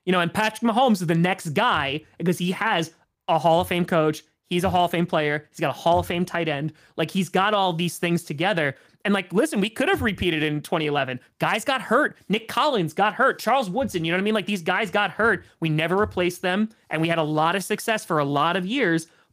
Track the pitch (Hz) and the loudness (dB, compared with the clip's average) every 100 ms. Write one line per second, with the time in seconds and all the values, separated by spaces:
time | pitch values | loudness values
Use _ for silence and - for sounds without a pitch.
0 | - 180 170 - 214 220 233 214 269 190 | -2 0 0 0 -2 0 0 2 4 2
1 | 165 165 180 190 170 143 240 175 139 151 | 2 2 2 0 -4 0 0 0 -2 -6
2 | - - 170 175 180 180 214 180 160 _ | -10 -4 -2 -2 -2 -2 0 0 -2 _
3 | _ _ - 160 165 165 180 180 175 175 | _ _ -2 2 4 4 2 -2 2 2
4 | 156 151 - _ - 180 185 180 175 175 | 2 -2 -10 _ -4 -2 2 2 2 2
5 | 175 165 151 151 - - 151 - 170 175 | 0 0 0 -2 -6 -4 -4 0 2 2
6 | 175 175 180 170 160 139 151 - _ - | 2 -2 -2 -2 -2 -2 -4 -8 _ -4
7 | 165 190 160 185 202 208 190 165 170 - | -4 -2 0 0 2 2 0 0 -4 -2
8 | 170 170 - 143 185 180 143 - _ _ | -2 -2 -2 -2 0 0 -2 -4 _ _
9 | 208 202 185 175 311 233 208 - 302 381 | -2 -2 0 0 0 0 -2 0 0 0
10 | 247 185 180 156 151 151 - 170 151 143 | 0 0 0 0 0 -2 -2 -2 0 -2
11 | 135 123 _ - 160 214 247 262 170 233 | -4 -8 _ -4 -2 -2 -2 -4 2 2
12 | 302 - - 214 - - 294 240 156 - | 2 -4 -4 -4 -2 0 2 2 -2 0
13 | 208 190 262 262 220 269 202 175 269 180 | 0 2 0 2 0 0 0 -2 -2 -2
14 | 160 180 208 220 190 208 165 185 214 208 | -2 0 0 0 -2 -4 0 -2 0 0
15 | 196 - 220 185 - - 165 156 165 190 | -2 0 0 0 -4 -6 -2 0 2 2
16 | 208 - 180 180 185 190 220 _ - 156 | 0 0 -2 -2 -2 0 -2 _ -6 -2
17 | 165 165 151 156 160 190 - 214 - 220 | 0 0 0 2 2 0 -4 -4 -2 -4
18 | - 160 143 143 160 185 185 269 196 165 | 0 0 2 2 2 0 -2 0 0 0
19 | - _ _ | -2 _ _